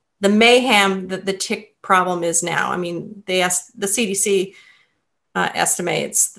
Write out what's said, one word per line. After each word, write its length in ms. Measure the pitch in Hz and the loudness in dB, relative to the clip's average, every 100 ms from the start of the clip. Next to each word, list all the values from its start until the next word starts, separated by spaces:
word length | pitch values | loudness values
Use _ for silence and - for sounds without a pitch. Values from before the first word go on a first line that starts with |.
| _ - | _ -2
the 80 | 196 | 2
mayhem 800 | 208 233 247 254 208 196 190 185 | 4 6 6 4 2 2 0 -6
that 180 | 185 196 | -8 -6
the 60 | |
tick 480 | 190 - 214 - _ | -6 -6 -6 -10 _
problem 420 | - 185 185 175 | 2 2 2 -2
is 180 | 170 165 | -2 -2
now. 300 | 175 151 - | -2 -4 -2
I 40 | 180 | -4
mean, 460 | 175 170 - 202 - | -6 -8 -10 -14 -4
they 160 | 185 | 0
est-, 360 | 180 - - - | 0 -2 -6 -8
the 80 | 196 | -4
C 200 | 247 214 | -2 -2
D 80 | |
C, 400 | 196 208 190 190 - - _ _ _ _ _ _ | 0 0 0 -2 -8 -20 _ _ _ _ _ _
uh, 160 | 185 175 | -4 -2
estimates 760 | - 170 - 175 160 - - - | 0 -2 0 -2 -4 -2 -2 -2